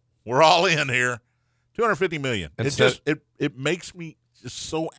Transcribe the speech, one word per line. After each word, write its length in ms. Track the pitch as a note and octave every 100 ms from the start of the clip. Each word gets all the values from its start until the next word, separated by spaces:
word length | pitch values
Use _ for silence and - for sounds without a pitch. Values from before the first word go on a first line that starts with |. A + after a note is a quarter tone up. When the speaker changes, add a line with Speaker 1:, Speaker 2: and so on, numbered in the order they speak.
| _ _ G#2+
Speaker 1:
we're 180 | B2+
all 220 | D#3 E3+ F#3
in 240 | D#3 C#3
here. 320 | B2 B2 A#2 _ _ _ _ _ -
Two 80 |
hundred 120 | A3+ D#3+
fifty 220 | F3+ D#3
million. 340 | C3+ A2 D#2+ -
Speaker 2:
And 100 | A2+
Speaker 1:
It 40 |
Speaker 2:
so 180 | - B2+
Speaker 1:
just, 120 | B2+ -
it, 160 | D3+ _ -
it 180 | D3 B2+
makes 380 | C#3+ F3+ - F#3
me 220 | E3 - _ _
just 160 | A#2+ -
so 320 | - D#3 D#3+